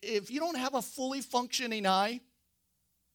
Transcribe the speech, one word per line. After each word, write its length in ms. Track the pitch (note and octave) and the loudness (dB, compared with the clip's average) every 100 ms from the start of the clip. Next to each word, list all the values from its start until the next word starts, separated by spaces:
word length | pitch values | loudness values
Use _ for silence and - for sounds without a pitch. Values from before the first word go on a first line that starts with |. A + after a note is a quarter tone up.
if 280 | G#3 G#3 G3 | -2 -2 -2
you 80 | C4+ | -2
don't 180 | E4 C#4 | -2 0
have 180 | C4 | 0
a 80 | C4+ | -2
fully 380 | - - C4 C4+ | -4 -2 -2 -2
functioning 640 | - B3 B3 - B3 G#3+ | 0 0 0 -2 -2 0
eye, 360 | F#3+ F#3+ G#3 B3 - _ _ _ _ _ _ _ _ | 4 4 4 0 -10 _ _ _ _ _ _ _ _